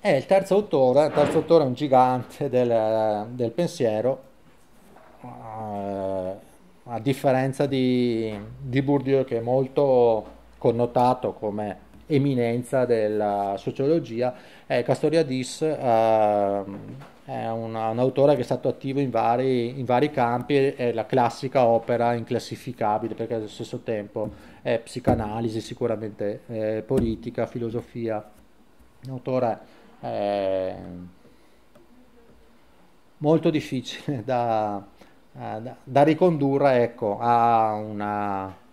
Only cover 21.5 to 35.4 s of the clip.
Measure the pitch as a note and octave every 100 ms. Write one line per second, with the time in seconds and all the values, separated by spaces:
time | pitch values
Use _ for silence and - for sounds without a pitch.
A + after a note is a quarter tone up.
21.5 | C3+ A#2+ A#2 - A#2 A#2 A#2+ A2+ A#2+ -
22.5 | A2 - A#2+ A2 A2 A2+ G#2+ A2+ A2+ G#2+
23.5 | - A2+ B2 B2 A2 G2+ A#2 G#2 - -
24.5 | - C3+ A#2 - B2 - A#2+ G#2+ A2 A#2
25.5 | A2 - A#2 A#2+ G#2+ A2 G2+ G2+ A2+ -
26.5 | A2+ A2 A2 G#2+ C3+ A#2 A2 B2 - A#2
27.5 | B2+ A#2 A#2 - B2 A2+ G#2+ - - _
28.5 | _ _ _ _ _ C3 C3 - B2+ A#2
29.5 | G#2+ - - - - B2 A2 G2+ G2+ G2
30.5 | F#2+ F#2 F#2+ F#2 F2 F2+ - - _ _
31.5 | _ _ _ _ - _ - - - _
32.5 | _ _ _ _ _ _ _ D3+ D#3+ E3
33.5 | D#3 - C3 B2 - - C3+ G#2+ B2 A#2+
34.5 | A2 G#2+ G2+ G2 - - - _ C3